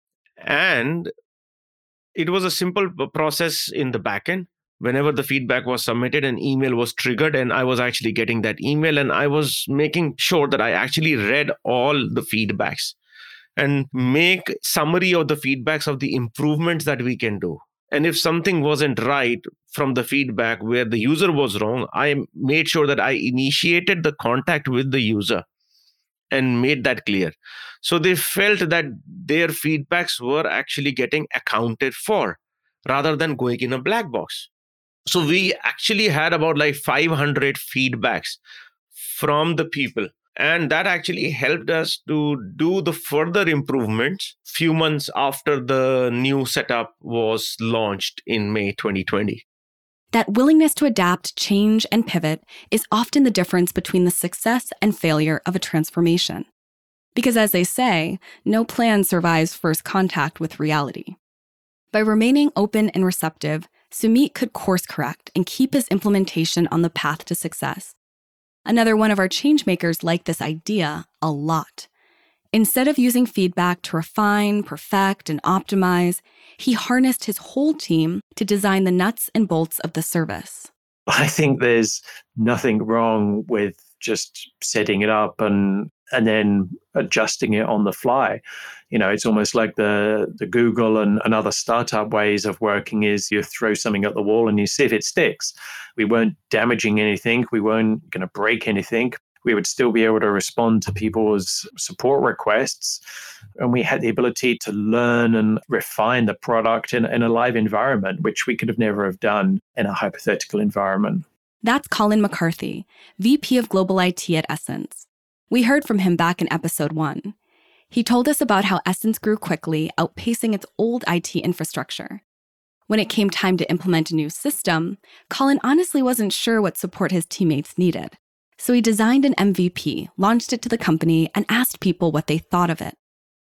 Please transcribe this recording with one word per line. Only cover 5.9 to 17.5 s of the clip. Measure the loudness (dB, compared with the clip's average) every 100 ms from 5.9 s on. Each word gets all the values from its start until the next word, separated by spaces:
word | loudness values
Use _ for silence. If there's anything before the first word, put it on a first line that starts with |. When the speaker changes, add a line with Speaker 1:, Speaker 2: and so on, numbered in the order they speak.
| -2 0 0 -2
Speaker 1:
an | -2
email | -2 0 0 0
was | -2
triggered, | -2 -2 0 2 2
and | 0
I | 0
was | 0 0
actually | 0 -2 -2
getting | -2 -2 0
that | -2 -2
email, | -2 0 2 2
and | 2
I | 2 2
was | 0 0 -4 -2
making | 0 0 0 -2 -2
sure | 0 2 2
that | 2
I | 0
actually | 0 0 0 0 0
read | 2 0 0 -4
all | -2 0 2
the | 0 0 -4
feedbacks | -2 -2 -2 -2 -4 -4 -8 -10 _ -20 -20 -20 _ -2
and | 0 0 -2
make | -2 0 4 4 2 -2 -8
summary | -4 -2 0 2 2
of | 2 0
the | -2
feedbacks | -2 -4 -2 -2 -2
of | -4
the | -2 -4
improvements | -4 -4 -2 0 0 -2 -2
that | -4
we | -4 -2
can | -4 -4
do. | -6